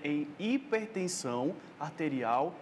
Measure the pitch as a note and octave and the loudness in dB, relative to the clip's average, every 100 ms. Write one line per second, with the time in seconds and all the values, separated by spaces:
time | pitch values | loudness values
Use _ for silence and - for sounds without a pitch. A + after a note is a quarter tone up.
0 | D3 D3 D3 - G#3 C4+ - A3 G#3+ F#3+ | 2 0 0 -2 0 0 2 0 0 -2
1 | F3+ - C3 A#2+ C3+ - - - D3+ - | -2 -2 -2 0 0 -2 -8 -8 -6 -2
2 | D#3 C3+ A2+ B2 E3 E3 | 0 2 4 4 2 -2